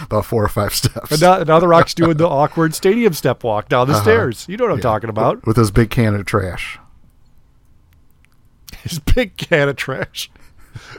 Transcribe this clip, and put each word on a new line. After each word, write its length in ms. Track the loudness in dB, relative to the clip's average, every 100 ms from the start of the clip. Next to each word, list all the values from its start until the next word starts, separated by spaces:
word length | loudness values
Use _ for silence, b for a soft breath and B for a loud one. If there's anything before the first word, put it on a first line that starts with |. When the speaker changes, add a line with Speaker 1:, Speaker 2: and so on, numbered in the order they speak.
Speaker 1:
about 240 | -6 -4 -2
four 180 | -2
or 40 | 0
five 260 | -2 -4
steps. 360 | -2 -4 -4 -6
Speaker 2:
And 100 | 2
now, 200 | 4 4
now 160 | 4 2
The 80 | 4
Rock's 260 | 4 2
doing 220 | 2 0 2
Speaker 1:
<laughs> 20 |
Speaker 2:
the 100 | 0
awkward 460 | 2 0 0 -2
stadium 400 | 0 0 2 2
step 280 | 0 -2 -2
walk 260 | -2 -4 0
down 160 | 0 2
the 80 |
Speaker 1:
Uh-huh. 80 | 2
Speaker 2:
stairs. 420 | 2 2 0 -6 -10
You 80 | -4
know 60 |
what 80 | -2
I'm 60 | -2
Speaker 1:
Yeah. 40 |
Speaker 2:
talking 260 | 0 -2 -2
about. 360 | -2 -2 -2 0
Speaker 1:
With 100 | 2
his 140 | 2
big 180 | 2 0
can 240 | 2 0
of 100 | -2 -2
trash. 520 | -4 -4 -8 -12 -14
Speaker 2:
<laughs> 2000 | -20 -20 -20 _ _ -20 _ _ _ _ _ _ _ _ _ _ _ _ -20 -16
His 160 | -12 -6
big 360 | 2 2 2 -4
can 320 | -2 2 2
of 60 | -2
trash. 540 | -8 -8 -10 -12 -14 B B B B B B